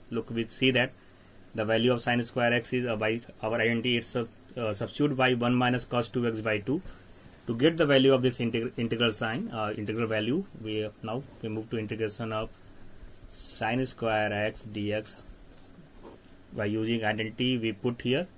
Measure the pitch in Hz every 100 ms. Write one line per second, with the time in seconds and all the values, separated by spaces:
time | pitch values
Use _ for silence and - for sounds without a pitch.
0 | - 117 - 117 113 - 131 123 127 -
1 | - - - - - 113 107 113 120 123
2 | 123 120 113 127 120 120 117 127 123 110
3 | 110 117 - - 110 117 113 117 120 120
4 | 117 123 113 - - - 110 104 110 -
5 | 147 131 127 123 120 123 123 123 - 104
6 | - 127 120 110 110 107 98 160 - -
7 | - - - - - 117 151 165 151 135
8 | 135 131 127 - 117 117 120 - 117 117
9 | 117 110 113 120 220 110 107 107 104 110
10 | 113 110 107 156 196 - 110 107 107 -
11 | 113 120 143 - 113 110 110 117 107 110
12 | 110 - 113 110 113 - - - - -
13 | - - - - - - 110 123 127 -
14 | 113 107 107 104 107 - 113 104 104 104
15 | 107 - - - - - - - - -
16 | - - - - - - 104 110 110 117
17 | 107 107 110 107 127 127 113 101 123 120
18 | 123 135 180